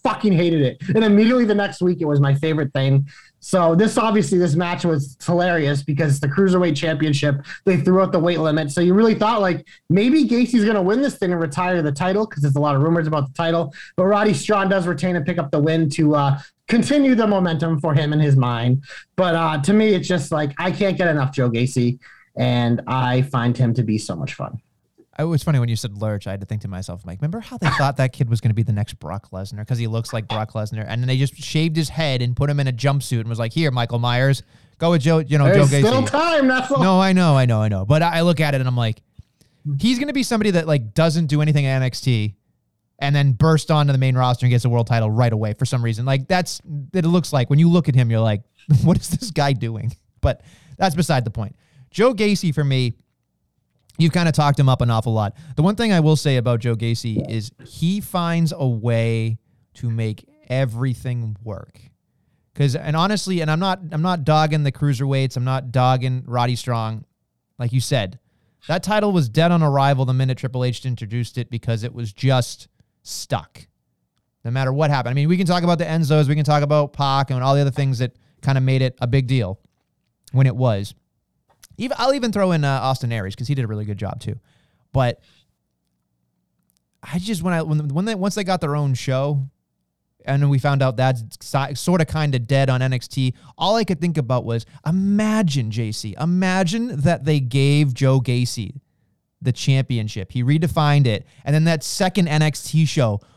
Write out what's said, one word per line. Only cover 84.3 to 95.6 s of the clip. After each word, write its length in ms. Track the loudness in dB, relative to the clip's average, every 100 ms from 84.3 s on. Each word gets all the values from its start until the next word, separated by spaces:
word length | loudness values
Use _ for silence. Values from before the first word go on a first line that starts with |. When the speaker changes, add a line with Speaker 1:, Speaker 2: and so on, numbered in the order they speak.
| -12 _ _ _ _ _
Speaker 2:
But 300 | -2 -2 -4 _ _ _ _ _ _ _ _ _ _ _ _ _ _ _ _ _ _
I 180 | -10 -8
just, 220 | -4 -4
when 120 | -2
I, 80 | -2
when, 260 | -2 -2 -2
when 160 | -4
they, 120 | -4 -2
once 200 | -4 -4
they 80 |
got 160 | -2 -2
their 160 | -2 -2
own 200 | -2 -2
show, 520 | -2 -2 -2 -4 -6 _ _ _ _ _ _ _ -4
and 160 | 0
then 80 | 2
we 100 | 2
found 220 | 2 2
out 160 | 0 0
that's 260 | 0 0 -6 -16
si-, 360 | -6 -4 -4 -4
sorta 280 | 0 0
kinda 340 | 0 0 0 -2
dead 320 | 0 2 2
on 120 | 2
N 100 | 0
X 160 | -2 -4
T, 260 | -4 -4 -4 -16 -4
all 200 | 0 0
I 80 | 0
could 160 | -2
think 160 | -2 -2
about 260 | -2 -2
was, 220 | -2 -6 -6 -8 -2
imagine, 840 | 0 2 2 2 2 0 0